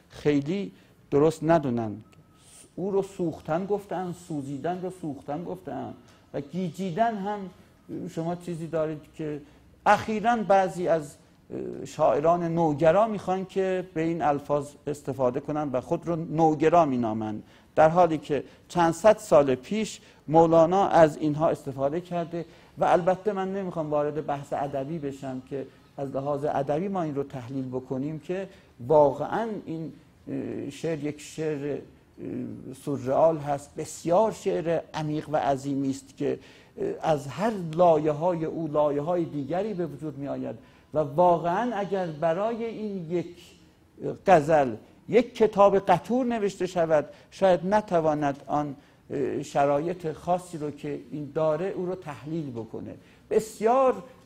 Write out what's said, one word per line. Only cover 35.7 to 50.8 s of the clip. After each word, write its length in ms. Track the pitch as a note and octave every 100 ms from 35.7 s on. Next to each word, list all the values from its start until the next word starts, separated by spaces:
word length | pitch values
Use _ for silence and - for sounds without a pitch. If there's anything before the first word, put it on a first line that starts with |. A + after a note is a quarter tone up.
| C#3 C#3
است 260 | C3+ - -
که، 220 | C#3 B2+ - - - -
اه، 320 | - - D#3+
از 160 | D3 C3+
هر 260 | B2+ A3 G#3 E3 D#3
لایه‌های 680 | F3 D#3 D3+ D3 F3 E3+ F3
او 220 | D#3 D#3+
لایه‌های 580 | D3 D3 C#3+ D3 F3+ D#3
دیگری 500 | D3 C3 E3+ A3 F3+
به 120 | E3
وجود 320 | C#3 D#3 C3+
می‌آید 380 | C#3 C3 C3 A#2 - - _ D3
و 40 |
واقعاً 760 | C#3+ C#3+ F3+ E3+ E3+ F#3 B3 G3+
اگر 320 | F#3 F#3+ F3
برای 580 | D3+ E3 E3 G#3+ A3+ A#3
این 460 | G#3 G#3+ G3 D#3+
یک 260 | F3 E3+ - - - - _ _ - C#3+ B2 -
غزل 480 | F3 D3 D#3+ C3+ G#2+ - _ -
یک 260 | G3 A#3+ -
کتاب 440 | G#3+ F#3+ G3+ F#3+
قطور 480 | F#3+ F3 - B3 B3
نوشته 400 | A#3 G3+ G3 F3+
شود، 400 | F3+ D#3+ D3+ C#3+ - -
شاید 360 | - F#3+ F3 F3+
نتواند 760 | G#3+ G#3+ F3 D#3 D3 C#3+ C#3 -
آن، 300 | D3 D3 C3 - _ -
اه، 320 | C3 A#2 A2
شرایط 720 | D3 D3+ C#3+ C#3+ E3+ F3 D#3
خاصی 460 | D3 - F3+ F3 D#3+
رو 120 | D3
که 300 | D3